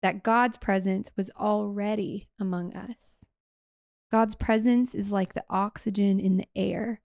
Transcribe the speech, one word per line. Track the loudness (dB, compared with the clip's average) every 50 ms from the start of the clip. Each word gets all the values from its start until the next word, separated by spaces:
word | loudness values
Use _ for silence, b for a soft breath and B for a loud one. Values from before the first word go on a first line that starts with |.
| 2
that | 0 0 0 0
God's | 2 2 4 4 2 0 -4
presence | -2 0 0 2 2 0 0 0 -2 -6 _
was | -6 -6 -6
already | -6 -4 0 0 0 0 0 -4 -4 -4 -2 -2 -2 -2 -4 -4 -6 -10 -12 _ _ _
among | -4 -4 -2 -4 -4 -6 -10
us. | -12 -12 -14 -14 _ -18 -20 -20 -20 -20 _ _ _ _ _ _ _ _ _ _ _ _ _ _ _ _ _ 2
God's | 2 2 2 0
presence | -6 0 2 2 4 4 4 4 4 2 0 -2
is | -6 -4 -2
like | 0 0 -2 -2 -4
the | -10 -10 _
oxygen | -2 -2 -2 -2 _ -6 -6 -4 0 2 4 4 4 4
in | 4 2 2
the | 2 0 _ _
air | -4 -2 -2 -2 -4 -4 -6 -6 -8 _